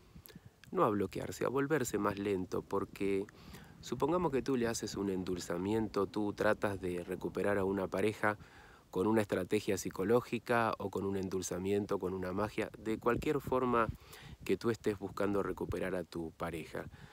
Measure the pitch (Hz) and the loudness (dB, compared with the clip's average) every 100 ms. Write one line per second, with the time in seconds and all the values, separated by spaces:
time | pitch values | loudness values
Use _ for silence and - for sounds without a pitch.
0 | - - - - - _ - 185 139 104 | -20 -20 -20 -20 -20 _ -4 2 4 4
1 | 95 - 92 - 104 131 139 156 95 101 | 0 -2 -6 -2 0 0 2 2 0 2
2 | 104 98 101 95 92 95 - 98 98 - | 0 0 0 0 0 -4 -2 -2 -2 -2
3 | 98 98 101 - - - - - - 123 | 0 0 -2 -10 -18 -18 -18 -14 -8 0
4 | 139 180 170 131 120 131 117 113 110 101 | 2 2 2 0 2 2 2 0 -4 -2
5 | 98 92 92 90 - 87 98 110 107 101 | 0 0 -2 -4 -2 -2 2 2 2 0
6 | 95 107 104 95 104 104 107 95 92 87 | 0 0 -2 2 2 2 0 -2 -2 -4
7 | 87 90 87 87 98 101 95 98 92 95 | -4 -4 -4 0 2 2 2 2 0 2
8 | 107 104 107 104 - - - - - 92 | 0 2 0 0 -6 -20 -20 -20 -8 0
9 | 101 110 104 98 90 107 - 95 95 - | 4 4 4 0 2 0 2 -2 -2 -2
10 | 95 120 - 117 - 117 113 - 101 95 | 4 4 4 -6 0 2 2 0 -2 -2
11 | 98 98 92 92 87 90 95 101 101 101 | -2 0 0 -2 -2 -2 2 2 2 0
12 | 92 95 92 95 107 - 101 - 107 110 | 0 -2 -4 -2 -2 -2 -4 -4 -4 0
13 | 120 120 151 143 - 127 127 120 110 - | 2 2 2 0 2 2 4 4 2 -2
14 | - - - - - 95 117 110 - 98 | -12 -18 -18 -12 -2 0 2 0 0 -2
15 | 98 - 101 101 92 87 87 90 92 90 | -4 -2 0 2 0 -2 -2 -2 -2 -2
16 | 85 85 80 - 85 80 - 87 - - | -4 -6 -6 -6 -6 -6 -6 -8 -10 -14
17 | - | -18